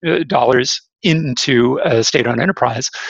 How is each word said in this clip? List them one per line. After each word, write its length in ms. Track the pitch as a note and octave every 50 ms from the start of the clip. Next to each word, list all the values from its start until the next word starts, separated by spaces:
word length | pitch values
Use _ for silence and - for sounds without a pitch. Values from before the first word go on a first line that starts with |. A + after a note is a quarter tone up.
| -
uh, 140 | E3 F3 E3+ E3 A#2+
dollars 540 | - C3+ A#2+ A#2 B2+ B2+ B2+ C3 - - - _ _ _
into 760 | - E3+ D#3+ D#3+ D#3 C#3 B2 - - - B2+ A#2+ A#2+ B2 C3+ - -
a 200 | D#3+ B2 A2+ A2
state-owned 380 | - - C3+ A#2 A#2+ A#2+ A#2
enterprise," 480 | C3+ G3 F#3+ - C#3 A#2+ A2+ A#2+ C3 - - - -